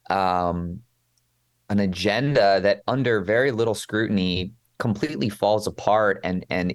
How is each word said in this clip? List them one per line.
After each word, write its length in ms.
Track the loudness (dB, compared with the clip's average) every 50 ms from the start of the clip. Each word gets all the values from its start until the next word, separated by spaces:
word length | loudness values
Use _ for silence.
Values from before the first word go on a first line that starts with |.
| _ -4
um, 720 | -2 0 0 0 0 0 0 -2 -2 -4 -6 -8 -8 -12 -14 _ _ _ _ _ _ _ _ _ _ _ _ _ _ _ _ -2
an 100 | -2 0
agenda 800 | 0 0 -2 -2 -2 0 0 0 0 2 2 4 4 4 4 4
that 200 | 4 2 0 0 -2 -2
under 340 | -2 0 0 2 0 0
very 300 | 2 2 2 2 2 2
little 240 | 0 0 0 0 0
scrutiny 760 | -2 -4 -4 -2 -2 0 2 2 0 2 0 0 -2 -4 -6 -8 _ _ _ _ -4
completely 520 | -2 -2 -2 -2 -2 -4 -4 -4 -4 -4
falls 380 | -2 0 0 2 2 2 0 -4
apart 520 | -8 -2 0 2 2 4 4 2 0 0 -2
and, 220 | -4 -4 -4 -4 -4
and 240 | -2 -2 -2 -2 -2